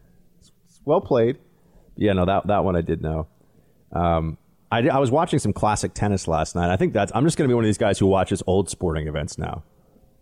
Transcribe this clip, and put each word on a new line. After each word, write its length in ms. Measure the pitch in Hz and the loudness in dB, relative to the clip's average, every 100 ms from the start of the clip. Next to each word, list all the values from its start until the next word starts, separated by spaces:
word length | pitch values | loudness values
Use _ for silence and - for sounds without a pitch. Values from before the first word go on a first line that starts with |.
| - - _ _ | -20 -20 _ _
It's, 100 | - _ | -20 _
it's 160 | _ _ 139 | _ _ 0
well 160 | 185 | 0
played. 340 | - 127 117 139 _ _ _ - - | 2 2 2 0 _ _ _ -20 -20
Yeah, 200 | - 104 | -2 0
no, 100 | 95 | 2
that, 220 | 90 98 92 | 2 2 2
that 180 | 101 | 0
one 100 | 92 | 2
I 60 | 87 | 0
did 220 | 82 82 | -2 -4
know. 240 | 78 78 78 _ _ _ _ _ _ | -4 -6 -8 _ _ _ _ _ _
Um, 460 | 85 85 82 80 76 _ _ _ | -2 0 0 -2 -8 _ _ _
I, 160 | 113 123 | -2 0
I 100 | 131 | 0
was 120 | 135 | 0
watching 280 | 147 175 151 | 0 0 -2
some 120 | 107 | -2
classic 400 | - 107 107 92 | -2 0 0 -4
tennis 340 | - 104 95 - | -4 -2 -2 -2
last 280 | 80 80 90 | -2 -2 -2
night. 140 | 87 | 0
I 60 | 92 | 0
think 180 | 180 | 0
that's, 180 | 113 101 | 0 0
I'm 100 | 117 | 0
just 120 | 160 - | 0 2
gonna 120 | 139 | 0
be 60 | |
one 100 | 120 | 2
of 40 | 110 | 2
these 80 | 104 | 2
guys 220 | 107 98 | 0 2
who 80 | 98 | 4
watches 360 | 95 92 98 - | 4 2 -2 0
old 240 | 95 95 | 0 0
sporting 380 | - 90 78 76 | -4 -2 -2 -4
events 280 | 76 80 - | -4 -6 -6
now. 260 | 82 - - _ _ _ _ _ | -8 -10 -14 _ _ _ _ _